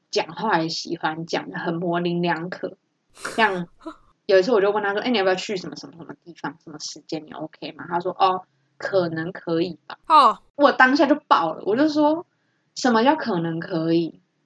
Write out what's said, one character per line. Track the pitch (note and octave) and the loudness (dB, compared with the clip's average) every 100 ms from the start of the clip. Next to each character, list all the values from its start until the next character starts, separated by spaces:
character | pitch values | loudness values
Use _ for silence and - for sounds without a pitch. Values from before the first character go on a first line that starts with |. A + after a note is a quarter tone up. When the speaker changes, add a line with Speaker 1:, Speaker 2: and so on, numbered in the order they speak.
| _ | _
Speaker 1:
讲 | G#3 - | -6 -6
话 | E3 A3 F3 | -6 0 0
也 | E3 | 0
喜 | - - E3 | -6 -8 -6
欢 | D#3+ D#3+ E3 | -6 -6 -6
讲 | - D#3 | -6 -6
得 | F3+ | -8
很 | F3 E3 | -6 -4
模 | F3+ E3+ | -2 -2
棱 | F3 F3 | -2 0
两 | F3 D#3+ F3+ | 0 -2 -6
可。 | - F#3 - _ _ _ - - - | -8 -10 -12 _ _ _ -16 -8 0
像 | G#3+ F3+ F3 _ - - _ _ - | 0 0 -8 _ -18 -18 _ _ 2
有 | F#3+ | 4
一 | |
次 | F#3 | 6
我 | A3 | 2
就 | G3+ | 2
问 | G#3 | 0
他 | G3+ | -2
说 | G3+ | -2
：“哎， | B3+ | 0
你 | A3+ | 0
要 | |
不 | F#3+ | 2
要 | |
去 | F#3 - F#3+ | 0 -4 -8
什 | E3 | -8
么 | - | -12
什 | - | -16
么 | E3 | -18
什 | D3 | -20
么 | D3 | -20
地 | F3 D#3+ | -20 -12
方？ | D#3 E3 | -12 -12
什 | - | -18
么 | D3+ | -14
时 | - D#3+ - | -14 -14 -10
间 | D#3+ D#3 | -10 -10
你 | |
OK | D#3 G#3 - D3+ | -14 -14 -14 -16
吗？” | D#3+ E3 | -14 -6
他 | F3 | -4
说 | F#3 F3+ | -4 2
：“哦， | F#3+ F#3 - _ _ _ | 2 2 -6 _ _ _
可 | - F#3+ E3+ | -2 0 0
能 | D#3+ E3 | -2 -6
可 | - - E3 | -8 -4 -2
以 | F3+ D#3 - | -2 -6 -16
吧。” | - - | -16 4
Speaker 2:
哦。 | D#4 A#3+ G3+ _ - | 6 6 2 _ 4
Speaker 1:
我 | C#4 | 4
当 | - B3+ C#4+ | 6 4 6
下 | C#4 | 4
就 | D4 - | 2 2
爆 | - D#3+ | 0 2
了， | - - | -4 -2
我 | A3+ | 0
就 | D#4 | 2
说 | D4 D4+ E4 - _ _ _ _ - | 2 2 0 -6 _ _ _ _ -4
：“什 | B3+ | 0
么 | A3+ | 4
叫 | A#3+ D#4 | 4 2
可 | A#3+ F3 | -2 -2
能 | E3 E3 | -2 -6
可 | E3+ D#3+ D#3+ | -6 -4 0
以？ | E3 D#3+ - _ _ | 0 0 -8 _ _